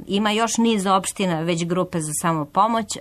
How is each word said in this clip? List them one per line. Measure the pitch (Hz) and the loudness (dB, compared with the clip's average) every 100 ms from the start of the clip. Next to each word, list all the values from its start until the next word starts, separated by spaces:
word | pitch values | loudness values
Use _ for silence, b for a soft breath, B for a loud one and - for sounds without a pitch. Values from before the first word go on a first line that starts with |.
| - | -4
ima | 196 214 | 0 0
još | 208 226 233 | 0 0 2
niz | 233 220 190 | 2 2 2
opština, | 190 180 - 190 160 | 2 0 -2 0 0
već | 165 165 170 | 0 0 0
grupe | 180 180 170 | 0 -2 -2
za | 151 | -4
samopomoć, | 147 170 160 147 190 220 226 214 - | -2 0 0 0 2 2 2 -4 -8